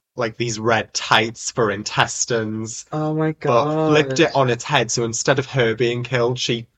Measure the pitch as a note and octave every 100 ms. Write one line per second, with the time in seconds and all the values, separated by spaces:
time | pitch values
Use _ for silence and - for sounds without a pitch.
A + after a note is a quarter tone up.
0 | _ - A#2 - A#2+ G#2+ A2 A2 A#2+ -
1 | - A2+ A2+ A2 - - A2 G2 G#2+ -
2 | A#2 - - A#2 A2 A2 A2 A2+ - D3+
3 | D#3 D#3 D#3 D#3 D3 A#2+ A#2 D#3 D#3 D3+
4 | C#3 C3 D#3 C#3 C3 A#2+ - D3 A2 -
5 | A2+ A#2 - C3+ C3 C3+ A#2 A2 A#2+ A#2+
6 | B2 B2+ A#2+ B2 - A#2 A2+